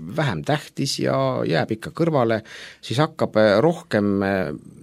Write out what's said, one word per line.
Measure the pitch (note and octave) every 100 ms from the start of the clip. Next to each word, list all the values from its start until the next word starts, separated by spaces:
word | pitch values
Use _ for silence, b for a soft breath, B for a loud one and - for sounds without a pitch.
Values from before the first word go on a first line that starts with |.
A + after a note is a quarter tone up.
| D#2+ D3
vähem | D3 E2+
tähtis | D2 D3 - - C#3 -
ja | C3 C3+ C3+ B2+ A#2
jääb | D#3+ - A2
ikka | - -
kõrvale, | E3+ D3+ A#2 A2 - B B B
siis | - A2+
hakkab, | D#3 - A#2 G#2+
eh, | A2 G2+
rohkem, | D3+ E3+ - A2 G2+ G2
eh, | G2 G2 D#2+ C2+ - -